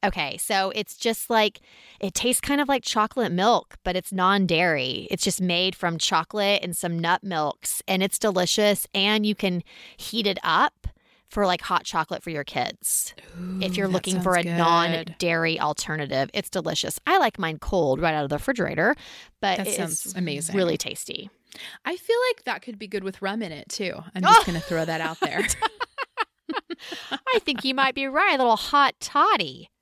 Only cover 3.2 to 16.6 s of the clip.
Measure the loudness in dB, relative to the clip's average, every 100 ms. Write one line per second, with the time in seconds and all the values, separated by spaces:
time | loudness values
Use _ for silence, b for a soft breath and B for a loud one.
3.2 | -2 2 4 4 0 -10 -4 -4 -4 2
4.2 | 4 4 4 4 4 2 0 -4 -6 -2
5.2 | -2 0 0 2 0 0 -4 -2 0 0
6.2 | 0 0 2 2 0 -4 -4 -2 2 0
7.2 | 0 -2 -2 -2 -6 -8 -2 0 0 0
8.2 | 0 2 0 2 2 2 -2 0 2 2
9.2 | 0 0 0 -2 -6 B B B -8 -2
10.2 | -2 -2 0 2 2 _ -12 -12 b b
11.2 | b 0 2 0 0 -2 0 -4 -2 -4
12.2 | -6 -6 -6 -4 -4 -4 -4 -2 -4 -8
13.2 | -20 -14 -10 -4 -2 0 0 0 0 0
14.2 | 2 2 2 2 4 4 4 -2 -6 -4
15.2 | 0 0 0 0 -2 -2 -4 -6 -2 -2
16.2 | -2 -2 -4 -4